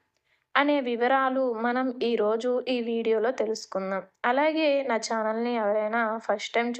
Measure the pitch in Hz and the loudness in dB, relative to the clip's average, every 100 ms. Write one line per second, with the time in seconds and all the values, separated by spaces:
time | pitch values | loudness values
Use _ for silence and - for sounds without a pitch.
0 | _ _ _ _ _ 262 285 294 247 233 | _ _ _ _ _ 2 4 2 0 0
1 | 240 269 269 262 262 220 240 247 262 240 | 2 2 2 0 0 0 0 0 -2 -2
2 | 233 226 208 226 247 247 247 247 226 233 | 0 2 2 0 0 -2 -2 -2 -2 -2
3 | 220 220 226 262 214 220 - 190 190 190 | 0 2 0 0 -2 -4 -6 -6 -4 -4
4 | 185 _ 240 262 302 311 302 277 254 220 | -8 _ 0 2 2 2 2 2 0 -2
5 | - 226 220 220 240 240 208 214 214 233 | -2 -2 -2 -2 -2 0 0 0 0 0
6 | 226 226 - 202 - 226 240 | 0 -2 -2 -2 -2 -2 0